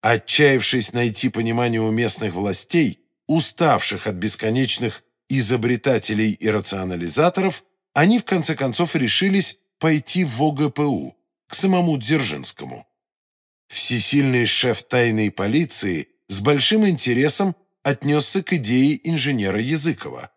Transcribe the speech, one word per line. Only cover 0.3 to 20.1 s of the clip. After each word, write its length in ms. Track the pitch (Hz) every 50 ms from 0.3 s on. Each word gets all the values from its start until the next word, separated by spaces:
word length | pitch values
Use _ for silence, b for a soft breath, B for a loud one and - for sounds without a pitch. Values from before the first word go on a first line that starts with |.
| - - 151 143 135 127 104 - - 127 110 -
найти 380 | - 123 120 117 104 - - 127
понимание 500 | - 113 113 113 113 117 120 120 117 113
у 120 | 110 110
местных 420 | 110 113 120 107 - - 113 104 82
властей, 680 | 90 101 104 92 - - _ - 170 156 110 90 _ _ _ _ _ _ -
уставших 800 | 156 170 - - - - 170 156 127 - - - 104 90 - 107
от 80 | 101
бесконечных 880 | 90 92 110 - - 113 110 113 131 135 113 - - 123 113 - - _ _ _ _ _ _
изобретателей 1000 | 131 135 120 101 127 123 113 120 123 110 - 139 127 110 - - 113 104 110 107
и 180 | 101 - - 107
рационализаторов, 1120 | 107 104 95 - - 95 92 92 90 87 85 85 78 - 151 175 180 190 190 190 160 - _ _ _ _ _ _ _
они 260 | 139 151 185 233 247
в 60 | -
конце 300 | - 196 180 151 - 156
концов 420 | - 139 131 117 - 175 160 - 160
решились 600 | 131 110 - - 185 196 190 196 180 - - _ _ _ _ _
пойти 460 | - 160 156 151 131 - - 175 185
в 180 | 147 117 110 147
О 80 | 156
Г 180 | 147 135 151 147
П 140 | - - 147
У, 320 | 147 135 90 69 62 - _ _ _ _ _ _ _
к 60 | -
самому 440 | - - 190 185 180 175 175 156 135
Дзержинскому. 880 | 110 107 156 151 131 98 78 71 65 - - - 71 67 62 60 - _ _ _ _ _ _ _ _ _ _ _ _ _ _ _ _ _
Всесильный 760 | - - - - 123 117 104 - - 143 139 135 127 123 117
шеф 380 | 107 - - - 127 113 - -
тайной 480 | _ - 123 120 117 110 110 107 101
полиции 760 | - - 95 104 117 151 170 139 - - - 98 87 78 69 _ _ _ _ _
с 140 | 98 95
большим 440 | 101 135 147 143 - - 220 220 214
интересом 680 | 196 175 135 - 123 120 120 139 151 - - 202 190 170 _ _ _ _ _
отнесся 640 | _ 143 139 - - 143 147 151 143 - - 196 185
к 100 | - 185
идее 460 | 165 127 104 120 127 131 147 151 - _ 131
инженера 520 | 165 151 120 147 139 117 101 98 95 107
Языкова. 680 | 113 131 156 156 139 165 143 - - 73